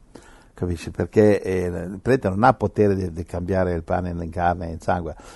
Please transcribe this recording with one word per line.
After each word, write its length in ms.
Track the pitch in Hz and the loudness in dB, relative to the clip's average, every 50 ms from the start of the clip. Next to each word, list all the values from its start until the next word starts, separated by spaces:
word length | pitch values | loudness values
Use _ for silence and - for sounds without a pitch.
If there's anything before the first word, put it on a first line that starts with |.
| _ _ - - - - - - - - _ | _ _ -20 -20 -20 -20 -20 -20 -20 -20 _
Capisci? 360 | - 92 90 87 - - - | -6 -4 -4 -4 -6 -8 -8
Perché, 520 | - - 90 - - 107 107 104 101 - - | -6 -4 -6 0 4 6 6 6 6 4 0
eh, 240 | 92 92 92 90 | -2 -2 -2 -2
il 320 | 90 87 87 85 87 104 98 | -2 -4 -6 -8 -8 -10 -6
prete 300 | - 113 131 135 123 98 | 0 0 0 2 2 0
non 120 | 92 101 113 | 0 4 4
ha 100 | 131 123 | 4 4
potere 400 | - 104 98 - - 104 101 98 | 4 0 -2 2 4 4 4 4
di, 180 | 95 92 90 80 | 2 -2 -4 -6
di 120 | 85 85 | -8 -10
cambiare 480 | - - 90 87 87 95 92 92 90 87 | -8 -8 -6 -4 -2 0 0 2 0 0
il 80 | 82 80 | -2 -2
pane 260 | - 90 90 90 87 | -2 -2 -2 -2 -4
in 220 | 87 85 85 82 | -4 -6 -6 -6
carne 380 | 78 92 87 87 87 90 87 82 | -4 0 0 0 0 0 -4 -8
e 40 | 82 | -10
in 80 | 80 | -6
sangue. 340 | - - 90 90 85 78 73 - - - - | -4 -2 -2 -2 -4 -6 -10 -12 -16 -20 -20